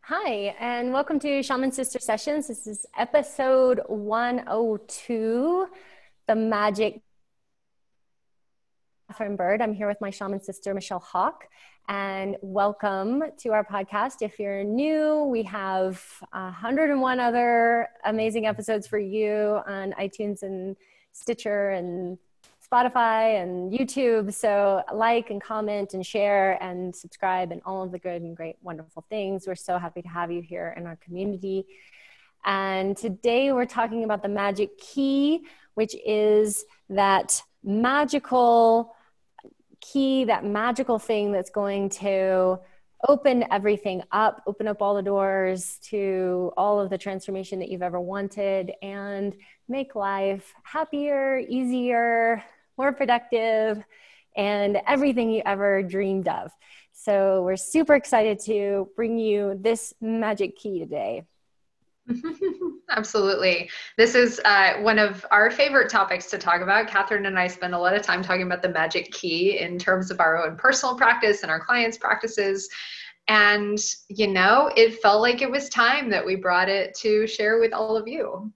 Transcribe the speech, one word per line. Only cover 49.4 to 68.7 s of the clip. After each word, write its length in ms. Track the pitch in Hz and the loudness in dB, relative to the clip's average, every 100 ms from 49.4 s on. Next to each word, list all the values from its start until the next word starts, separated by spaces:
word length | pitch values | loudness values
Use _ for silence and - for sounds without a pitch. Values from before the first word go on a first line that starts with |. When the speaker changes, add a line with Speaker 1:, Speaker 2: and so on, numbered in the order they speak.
| _ _ _ | _ _ _
Speaker 1:
make 260 | 262 269 226 | -8 -6 -6
life 580 | 196 196 196 196 - - | -4 -2 -2 -4 -8 -20
happier, 760 | - 302 311 285 294 277 269 269 | -10 -6 -4 -4 -2 0 0 -2
easier, 1080 | - 254 254 254 247 233 233 233 226 226 - _ _ - | -2 -2 -2 -2 0 2 2 2 2 0 -4 _ _ -2
more 160 | 269 | -2
productive, 880 | 277 269 240 240 233 226 220 220 214 - _ - _ _ - | 0 2 0 2 0 2 2 2 -2 -8 _ -20 _ _ -4
and 440 | 202 208 202 202 - | -2 0 2 0 2
everything 460 | 277 285 247 226 | 2 2 2 0
you 100 | 220 - | 0 0
ever 360 | 196 202 196 | 0 2 2
dreamed 460 | 185 190 196 190 180 | 0 -2 -2 0 -2
of. 240 | - - _ _ - _ | -4 -6 _ _ -20 _
So 500 | - - 202 196 190 | -12 0 2 4 2
we're 140 | 180 190 | 2 -2
super 380 | - 311 311 294 | 0 2 6 4
excited 440 | 285 240 220 208 | 6 2 2 0
to 480 | - 214 202 202 190 - | -2 -2 0 -2 -4 -4
bring 220 | 226 226 | -2 0
you 400 | 220 202 202 196 | 0 0 0 -2
this 340 | 202 226 - - | 0 -2 -4 -10
magic 580 | 220 226 220 202 196 - | -4 -2 -2 0 -4 -4
key 220 | 214 185 | -8 -6
today. 460 | 165 147 101 113 165 _ _ _ _ _ _ _ - | -6 -6 -4 -6 -10 _ _ _ _ _ _ _ -8
Speaker 2:
<laughs> 60 | 240 320 320 381 - 359 - - | -6 -6 -6 -6 -4 -8 -10 -6
Absolutely. 800 | - 220 220 196 196 185 175 - - - - | -4 -2 0 0 2 2 0 -4 -12 -14 4
This 180 | 233 240 | 6 8
is, 240 | 240 240 - | 4 4 4
uh, 300 | 202 190 - | 6 6 4
one 220 | 208 214 | 4 4
of 280 | 208 190 - | 4 0 2
our 200 | 208 220 | 6 6
favorite 380 | 220 285 269 220 | 4 4 6 4
topics 380 | 226 190 185 - | 2 2 0 -4
to 100 | 196 | -6
talk 240 | 185 175 | 0 2
about. 260 | 185 208 220 | 4 2 2
Catherine 380 | 202 196 208 196 | 0 2 0 0
and 120 | 190 | 0
I 100 | 180 | 0
spend 280 | 180 180 180 | -2 -4 0
a 20 | |
lot 180 | 175 202 | 2 2
of 60 | |
time 220 | 202 180 | 2 -2
talking 200 | 185 185 | 0 0
about 180 | 185 180 | 0 0
the 80 | |
magic 420 | 185 | 0